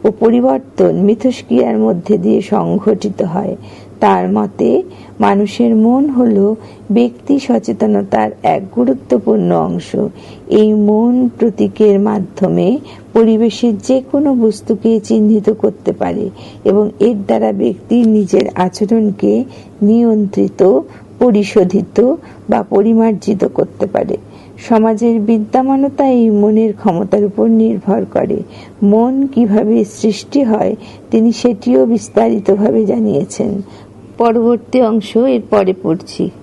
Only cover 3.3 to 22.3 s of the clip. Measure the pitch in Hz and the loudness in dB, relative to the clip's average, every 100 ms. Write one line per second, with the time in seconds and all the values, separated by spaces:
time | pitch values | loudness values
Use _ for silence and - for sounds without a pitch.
3.3 | 175 - - - - - - 208 190 185 | -4 -6 -8 -14 -20 -20 -2 0 0 0
4.3 | 208 208 - - 294 370 - - - 202 | -2 -2 -2 0 0 -2 -14 -20 -2 0
5.3 | 202 208 - 240 226 220 254 294 247 247 | 0 -2 0 0 4 2 2 0 0 2
6.3 | 202 202 220 - - - 214 240 240 - | 2 0 -2 -10 -20 -2 0 0 -2 -2
7.3 | 277 - 233 - 214 214 208 202 220 - | -2 0 -2 -2 -2 0 0 0 -2 -2
8.3 | - - 160 190 - 247 262 - 247 208 | -2 -2 -2 -4 -2 -2 -2 -2 -2 0
9.3 | 220 175 170 160 175 - - - - - | 0 0 0 -2 -4 -6 -4 -6 -8 -20
10.3 | - - - 214 214 208 214 233 247 247 | -20 -2 2 2 2 2 2 2 0 -2
11.3 | - 240 196 208 196 214 196 208 214 180 | 0 -2 0 -4 2 2 2 0 -2 -6
12.3 | - 185 170 175 262 - - - 233 226 | -4 -2 0 0 -2 -6 -20 -4 2 2
13.3 | 220 226 - 240 202 - 262 262 285 294 | 4 0 0 -2 -2 -2 -2 0 -2 0
14.3 | 262 220 214 - 208 226 226 214 226 214 | 2 0 -2 -4 -2 0 0 0 0 2
15.3 | 220 196 214 214 202 - - - 180 - | 2 0 0 -2 -2 -6 -2 -2 -2 -6
16.3 | - - - 214 196 208 - 214 214 196 | -10 -20 -4 0 2 0 0 0 0 -2
17.3 | 226 220 196 - 190 - 240 226 214 196 | -2 0 -2 -2 -4 -2 2 4 2 2
18.3 | - - - 185 - 202 226 214 196 208 | 0 0 -2 -4 -2 -2 0 0 -2 0
19.3 | 214 262 - - - 208 226 233 214 202 | 0 -4 -12 -20 -2 2 4 2 2 0
20.3 | 202 196 - 190 240 330 - - - 247 | 0 -2 2 2 2 -2 -16 -20 0 2
21.3 | 208 202 - 180 202 180 - 240 330 - | 2 2 2 2 0 -2 0 0 0 -8